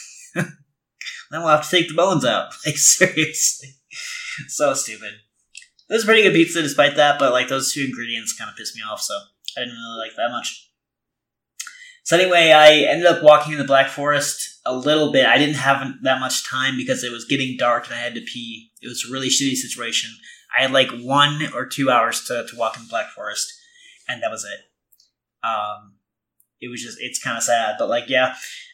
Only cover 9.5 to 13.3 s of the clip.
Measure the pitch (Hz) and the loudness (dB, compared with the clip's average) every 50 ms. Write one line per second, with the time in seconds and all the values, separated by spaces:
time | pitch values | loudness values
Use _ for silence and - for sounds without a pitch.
9.5 | - 123 123 123 117 117 117 113 113 113 113 110 - - 117 123 123 117 - - | -10 -10 -10 -10 -10 -14 -14 -14 -12 -12 -12 -12 -6 -6 -6 -6 -6 -8 -10 -10
10.5 | - - - _ _ _ _ _ _ _ _ _ _ _ _ _ _ _ _ _ | -12 -14 -20 _ _ _ _ _ _ _ _ _ _ _ _ _ _ _ _ _
11.5 | _ - - - - - - - - _ _ - 165 180 185 180 175 170 165 160 | _ -20 -18 -18 -20 -20 -20 -20 -20 _ _ 0 2 2 4 4 4 4 8 8
12.5 | 151 151 151 151 156 151 - - 147 170 175 170 160 - 151 151 | 8 10 10 10 10 8 4 2 2 4 4 4 4 8 8 8